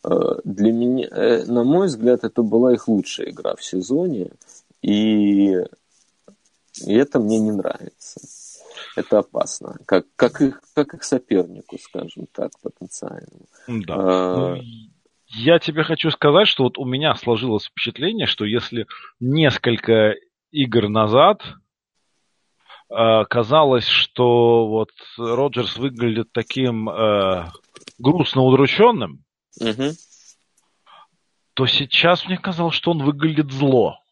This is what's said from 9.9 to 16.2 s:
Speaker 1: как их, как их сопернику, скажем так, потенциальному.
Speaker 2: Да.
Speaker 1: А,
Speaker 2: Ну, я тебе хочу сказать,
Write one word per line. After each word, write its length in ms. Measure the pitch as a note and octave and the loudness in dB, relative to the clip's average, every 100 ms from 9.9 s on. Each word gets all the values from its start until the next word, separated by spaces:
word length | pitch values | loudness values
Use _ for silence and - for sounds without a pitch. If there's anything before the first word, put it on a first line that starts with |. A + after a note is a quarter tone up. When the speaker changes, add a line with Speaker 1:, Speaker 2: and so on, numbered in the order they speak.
| F#2+ - _ | -2 -2 _
Speaker 1:
как 260 | A#2+ - | 0 2
их, 200 | C#3 - _ | -2 -2 _
как 200 | - D3 | -4 -4
их 100 | E3+ | -6
сопернику, 760 | - C3 _ G2 E2+ F#2+ - F#2+ | -6 -6 _ -2 -2 -8 -18 -20
скажем 480 | - - E2 - - | -14 -14 -14 -16 -18
так, 200 | - - _ | -10 -10 _
потенциальному. 840 | - _ F2+ - - - - _ _ _ - | -16 _ -18 -14 -14 -16 -20 _ _ _ -10
Speaker 2:
Да. 280 | A#2 F2+ F2 | -8 -6 -4
Speaker 1:
А, 600 | F#2+ F#2 F#2 F2+ F2+ F2 | 0 0 0 -2 -4 -6
Speaker 2:
Ну, 60 | A#2+ A2+ A2 _ _ _ _ | -12 -20 -20 _ _ _ _
я 260 | A2 A#2+ E3 | -4 2 2
тебе 240 | - D#3 | 2 -4
хочу 260 | C#3+ D#3+ D#3+ | -4 -2 -4
сказать, 360 | C#3+ | 0